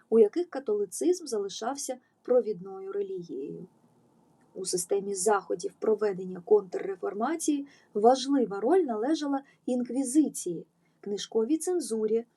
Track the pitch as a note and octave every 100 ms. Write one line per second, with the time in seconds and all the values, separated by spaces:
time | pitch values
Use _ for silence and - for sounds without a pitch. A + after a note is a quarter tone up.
0 | _ A3+ G#3 D#4+ F4 - C#4 G#3 - -
1 | E4+ F4+ D4+ A3 G3 - A3+ C#4 - B3+
2 | _ _ - B3 G#3 F#3 F#3+ F#3+ F#3+ G3+
3 | G3 F#3+ F3 C3+ D3 E3+ F3+ _ _ _
4 | _ _ _ _ _ F3+ F#3 - - G3+
5 | G3 G3 G#3+ G3+ - G3 F#3+ - G#3+ G#3+
6 | G#3 F#3 F#3+ F#3 - G#3+ F#3+ F#3+ F#3+ F#3+
7 | G3+ G3 A#3+ E4 - C#4+ C#4 - _ G#3+
8 | A3 C4 B3+ C#4 A3 G3 A3 F#4+ D4+ G#3+
9 | B3 D#4+ D4 C#4 - _ - B3 A#3+ A#3+
10 | B3+ C#4 C#4 - F3+ E3 - _ _ _
11 | G3+ G3+ - A3+ A3+ D#4+ F4+ F4+ A3+ A3
12 | G#3+ A3+ A#3